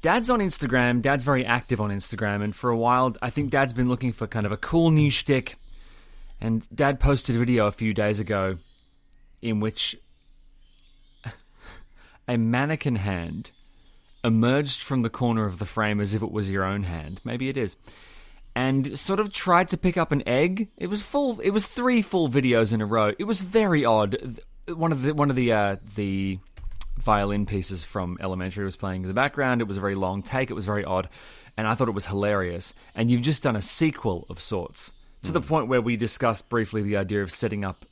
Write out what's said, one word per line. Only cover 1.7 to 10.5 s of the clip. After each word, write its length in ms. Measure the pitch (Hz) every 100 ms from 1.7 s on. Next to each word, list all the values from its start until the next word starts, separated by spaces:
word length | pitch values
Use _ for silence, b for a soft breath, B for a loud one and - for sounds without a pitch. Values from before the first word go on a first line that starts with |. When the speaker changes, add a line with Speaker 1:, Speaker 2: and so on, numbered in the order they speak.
| 117
Speaker 1:
on 100 | 104
Instagram, 520 | 101 - 101 107 104
and 120 | 104
for 160 | 104 123
a 60 | 117
while, 400 | 117 127 127 110
I 80 | 127
think 200 | 147 143
Dad's 220 | 139 135
been 160 | 120 123
looking 240 | 123 127
for 140 | - 110
kind 180 | 113
of 80 | 104
a 40 | 107
cool 340 | - 165 165
new 200 | 156 147
shtick, 460 | 127 - 135 - - - b b b b b b b
and 220 | 113 113 -
Dad 260 | - 139 139
posted 360 | 139 139 - 117
a 20 |
video 280 | 120 123 104
a 60 |
few 220 | - 110
days 260 | 101 104 104
ago 380 | 104 101 95 92 - _ _ _ _ - - -
in 200 | 117 107
which 360 | 107 107 - - - _ _ - -